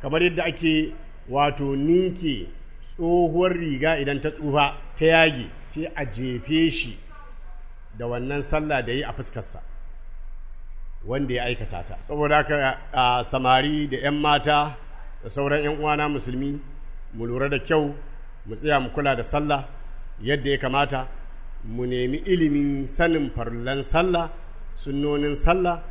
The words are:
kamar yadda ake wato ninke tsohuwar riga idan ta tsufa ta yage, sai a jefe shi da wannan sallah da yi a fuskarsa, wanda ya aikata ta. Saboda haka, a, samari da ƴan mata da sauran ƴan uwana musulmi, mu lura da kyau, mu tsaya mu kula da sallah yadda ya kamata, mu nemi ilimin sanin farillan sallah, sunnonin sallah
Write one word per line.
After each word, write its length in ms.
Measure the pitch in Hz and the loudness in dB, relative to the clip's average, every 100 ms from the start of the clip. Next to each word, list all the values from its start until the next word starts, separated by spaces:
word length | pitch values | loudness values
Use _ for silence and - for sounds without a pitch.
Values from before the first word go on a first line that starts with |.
kamar 200 | 143 156 | 0 4
yadda 220 | 175 170 170 | 4 2 -2
ake 460 | - 165 156 151 - - - - | 0 2 4 2 -6 -14 -14 -2
wato 460 | 135 147 143 139 139 | 2 4 2 -2 2
ninke 720 | 151 175 185 180 160 120 82 - - - | 4 4 4 0 -2 -2 -6 -10 -14 -14
tsohuwar 720 | - - 170 175 170 165 180 | -14 -4 2 4 4 4 2
riga 460 | 175 165 131 156 160 | 2 -2 0 2 2
idan 200 | 139 143 | 0 -2
ta 80 | 151 | -4
tsufa 460 | 147 147 147 143 - - - | -4 0 2 2 0 -12 2
ta 80 | 160 | 6
yage, 440 | 165 160 135 107 - | 8 6 4 -8 -10
sai 240 | - 156 160 160 | -10 -8 -6 -6
a 100 | 131 | -6
jefe 680 | 107 131 123 - 156 165 | -4 -4 -4 2 4 4
shi 260 | - - - - - - - - - - - - 110 | 2 -4 -8 -14 -16 -14 -12 -12 -12 -12 -14 -14 -8
da 80 | 120 | -4
wannan 340 | 120 127 143 | -4 -2 -2
sallah 400 | 139 151 151 139 117 | 0 0 2 0 0
da 60 | |
yi 100 | 131 | -2
a 100 | 120 | -2
fuskarsa, 460 | 117 131 120 - - - - - - - - - - - - - - - - - | -6 -8 -8 -8 -10 -10 -10 -10 -10 -10 -10 -8 -8 -10 -10 -10 -8 -8 -8 -4
wanda 280 | 131 135 | -2 0
ya 100 | 123 120 | -2 -2
aikata 380 | 123 107 90 - | -4 -4 -6 -8
ta. 100 | 98 | -10
Saboda 360 | - 147 147 151 | -6 0 4 4
haka, 400 | 147 147 135 - - | 4 2 2 0 -2
a, 300 | 135 123 123 | 2 4 4
samari 640 | 117 131 127 131 147 151 147 | 0 2 6 6 6 0 -2
da 80 | 127 | 0
ƴan 200 | 139 147 | 0 2
mata 580 | 151 143 151 147 151 - - - - - | 4 4 6 4 2 -4 -12 -12 -10 -10
da 60 | 113 | -8
sauran 320 | 139 139 147 | -2 2 2
ƴan 160 | 147 147 | 2 0
uwana 300 | 151 151 151 | 0 2 2
musulmi, 500 | 143 127 127 139 143 - - - - - | 0 -2 -2 -2 -4 -8 -10 -10 -10 -10
mu 120 | 110 117 | -6 -4
lura 240 | 123 139 | -2 0
da 100 | 143 | 0
kyau, 340 | - 156 147 143 - - - - 104 | 4 4 4 -4 -10 -10 -12 -12 -10
mu 100 | 110 | -4
tsaya 240 | 151 143 | 2 2
mu 100 | 123 | 2
kula 260 | - 143 123 | 0 0 0
da 80 | |
sallah 420 | 113 147 151 139 131 - - - - - | 0 0 2 0 -2 -10 -10 -10 -10 -6
yadda 280 | 110 147 139 | 0 0 2
ya 60 | 135 | 0
kamata, 500 | 131 135 143 135 131 - - - - - 110 | 2 2 2 0 -4 -8 -10 -10 -8 -8 -6
mu 200 | 120 123 | -4 -2
nemi 320 | 123 123 151 196 | 0 0 0 2
ilimin 640 | 175 156 143 143 139 135 | 4 4 4 2 0 -2
sanin 420 | - 170 165 135 120 | 2 4 4 0 -4
farillan 480 | 117 117 123 135 | -4 -4 -2 -4
sallah, 460 | 131 160 185 175 165 - - - - - | 2 2 4 2 -2 -8 -12 -10 -10 -8
sunnonin 600 | - 139 147 147 147 143 | -4 -2 0 2 0 4
sallah 480 | - 185 180 170 - | 4 6 4 0 -6